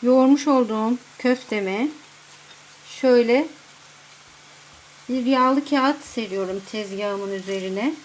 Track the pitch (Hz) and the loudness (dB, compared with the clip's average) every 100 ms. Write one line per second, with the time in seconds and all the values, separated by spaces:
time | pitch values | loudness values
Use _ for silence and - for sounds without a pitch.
0 | 240 262 262 285 285 262 233 220 220 247 | 4 4 6 4 4 2 2 0 -2 -4
1 | - - 254 254 - 214 196 190 277 302 | -6 -6 -2 -2 -2 -6 -4 -2 -4 -6
2 | - - - - - - - - - - | -20 -20 -20 -20 -20 -20 -20 -20 -20 -2
3 | 262 247 233 247 311 - - - - - | 4 4 4 2 0 -8 -20 -20 -20 -20
4 | - - - - - - - - - - | -20 -20 -20 -20 -20 -20 -20 -20 -20 -20
5 | - 254 240 269 262 269 285 285 262 302 | -8 -4 0 2 4 2 2 2 2 0
6 | - - 220 190 185 196 196 214 202 196 | -6 -8 -6 -4 -4 -6 -8 -10 -8 -6
7 | 202 196 196 196 190 196 190 190 247 311 | -6 -6 -6 -8 -6 -6 -4 -4 -4 -6